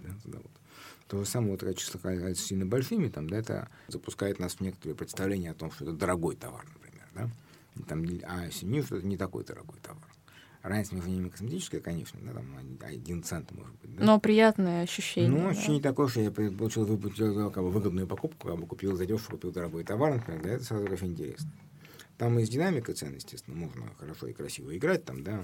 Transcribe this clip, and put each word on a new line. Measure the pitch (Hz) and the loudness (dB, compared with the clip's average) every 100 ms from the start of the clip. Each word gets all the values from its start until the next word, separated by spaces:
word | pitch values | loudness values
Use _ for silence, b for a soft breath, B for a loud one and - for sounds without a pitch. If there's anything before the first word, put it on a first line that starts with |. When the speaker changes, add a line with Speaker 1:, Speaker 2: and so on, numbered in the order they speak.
Speaker 1:
да, | 90 101 | -12 -10
туда | - - | -10 -14
вот. | - - B B B B - | -14 -20 B B B B -4
То | 101 | -2
же | 98 | 0
самое, | 127 107 | 2 2
вот, | 95 | 2
когда | 92 90 | 0 -2
числа | - - | -4 -4
кажутся | 92 92 92 87 | 0 0 0 0
сильно | - 95 92 | 0 0 4
большими, | 127 131 226 131 | 2 4 2 2
там, | - 78 | 0 -2
да, | 107 | -2
это | 110 - - b b | 0 -4 -4 b b
запускает | 87 - - 101 95 | -10 -8 -2 0 0
нас | 90 - | -2 -2
в | |
некоторые | 95 - 80 76 | -4 -4 -6 -6
представления | - - 95 98 85 | -6 -2 0 0 -2
о | |
том, | 78 80 | -6 -8
что | - 71 | -6 -6
это | |
дорогой | 80 92 87 82 60 | -2 2 2 2 -2
товар, | - - - | -8 -12 -16
например, | - - - - | -18 -20 -20 -14
да? | 101 117 - b b b - | -6 -4 -6 b b b -14
И | |
там, | - 80 82 87 82 | -6 -2 -2 -4 -6
а | 90 85 | -6 -6
если | - 90 | -6 0
не, | 143 | 0
что | 123 95 | 0 -2
это | 95 | -2
не | 98 | 0
такой | 92 55 | -2 -4
дорогой | - - - - | -8 -12 -14 -16
товар. | - - - - - b b b | -16 -16 -18 -20 -20 b b b
Разница | 95 104 98 92 | -2 -2 0 -4
между | 87 | -2
ними | 92 90 | -2 -2
косметическая, | - 110 175 165 - | -4 -6 -4 -4 -6
конечно, | - 85 - - | -4 -6 -6 -12
да, | 120 | -10
там, | 123 65 67 | -10 -10 -12
один, | 65 65 | -12 -12
один | 60 65 71 87 | -10 -10 -6 -6
цент, | 82 82 - | -4 -8 -8
может | - - - | -14 -14 -16
быть, | - - | -12 4
да? | |
Speaker 2:
Но | 214 214 | 8 8
приятное | 214 214 220 214 185 170 | 8 8 8 8 2 2
ощущение, | 175 - - - 117 | 0 -2 -2 4 6
Speaker 1:
Ну, | 143 | 6
Speaker 2:
да. | 185 | 4
Speaker 1:
ощущение | 202 160 147 | 2 4 4
такое, | 143 131 139 | 4 4 4
что | 117 | 4
я | 107 | 2
при-, | 101 107 | 2 0
получил, | 95 110 113 104 | 2 0 2 4
выпу-, | 107 104 | 4 0
сделал, | 98 110 104 101 | 2 2 4 0
как | 95 | 2
бы, | 92 | 2
выгодную | 101 101 90 92 | 4 2 2 0
покупку, | - 160 - 87 | -2 -4 -4 -6
как | 87 | -4
бы, | 82 | -6
купил | - 98 92 | -4 0 0
задёшку, | 92 110 - | 2 0 -2
купил | 85 90 | -6 -4
дорогой | 90 85 82 | -4 -4 -4
товар, | 85 107 151 127 | -2 2 4 2
например, | - 80 | -2 -4
да, | 92 | -2
это | 127 | -2
сразу | 123 110 101 | -2 -2 0
очень | 90 90 | -2 -2
интересно. | 85 71 - 156 - - B B B B - | -4 -6 -6 -10 -12 -20 B B B B -2
Там | 117 120 | 2 4
и | 110 | 4
с | |
динамикой | 127 190 147 113 - | 2 2 2 -2 -6
цен, | 73 | -6
естественно, | 67 - - - 78 | -10 -12 -14 -10 -8
можно | - - 55 - | -8 -8 -12 -12
хорошо | - - 60 | -12 -10 -10
и | |
красиво | - 71 - 67 87 | -8 -8 -8 -8 0
играть, | 160 180 | 2 2
там, | 175 65 | 0 -8
да, | 80 104 | -4 -4